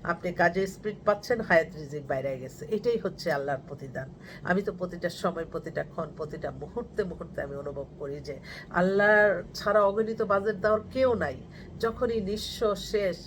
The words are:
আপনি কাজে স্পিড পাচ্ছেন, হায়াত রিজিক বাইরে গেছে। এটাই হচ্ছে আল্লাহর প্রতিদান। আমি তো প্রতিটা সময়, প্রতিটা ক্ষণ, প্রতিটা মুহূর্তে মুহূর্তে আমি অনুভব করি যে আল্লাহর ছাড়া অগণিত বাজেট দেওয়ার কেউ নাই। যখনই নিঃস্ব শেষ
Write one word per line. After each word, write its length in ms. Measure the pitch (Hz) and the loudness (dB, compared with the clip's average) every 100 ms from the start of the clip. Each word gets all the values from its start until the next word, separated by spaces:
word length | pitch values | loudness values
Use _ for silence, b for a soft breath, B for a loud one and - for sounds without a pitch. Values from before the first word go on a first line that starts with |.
আপনি 300 | 180 175 180 | -4 -4 -4
কাজে 340 | 170 175 180 190 | 4 4 4 -2
স্পিড 280 | - 214 208 - | -4 -8 -2 2
পাচ্ছেন, 360 | 208 - 240 | 0 2 -2
হায়াত 340 | 220 170 156 151 | 6 6 4 -4
রিজিক 320 | 151 147 135 | -8 -8 -2
বাইরে 320 | 135 135 131 | -2 -2 -4
গেছে। 260 | 127 - 151 | -8 -12 -4
এটাই 320 | 214 240 233 | 0 2 2
হচ্ছে 340 | 196 - 180 | 0 -2 -2
আল্লাহর 300 | 147 139 139 - | 0 0 -4 -4
প্রতিদান। 420 | 143 135 127 135 - B B | -12 -10 -10 -10 -12 B B
আমি 180 | - 180 | 0 0
তো 120 | 202 | 0
প্রতিটা 360 | 180 175 170 170 | -4 -6 -4 -6
সময়, 360 | - 190 165 165 | -2 -4 -2 -6
প্রতিটা 380 | 165 165 156 | -6 -6 -6
ক্ষণ, 240 | 147 - 156 - | -6 -6 -8 -6
প্রতিটা 340 | 156 160 151 | -8 -6 -8
মুহূর্তে 520 | 131 143 - 240 - | -10 -10 -10 -10 -4
মুহূর্তে 380 | 196 165 170 - | -4 -4 -10 -8
আমি 140 | 143 139 | -6 -6
অনুভব 300 | 139 139 139 - | -8 -8 -10 -10
করি 200 | 143 143 | -10 -8
যে 200 | 139 135 B B B | -10 -12 B B B
আল্লাহর 760 | 175 185 196 208 214 208 175 175 | 2 4 6 8 8 8 4 -2
ছাড়া 280 | - - 208 | -6 2 6
অগণিত 400 | 202 202 214 220 | 6 4 -2 0
বাজেট 340 | 214 202 202 214 | 2 2 2 2
দেওয়ার 240 | 208 214 214 | 4 2 2
কেউ 220 | 262 262 | 2 4
নাই। 280 | 226 151 127 - B B - | 4 0 -4 -12 B B -2
যখনই 420 | 226 226 240 226 | -2 0 0 0
নিঃস্ব 540 | 190 214 - - 220 190 | 0 -4 -4 0 0 0
শেষ 420 | - 208 196 170 | 0 0 0 -2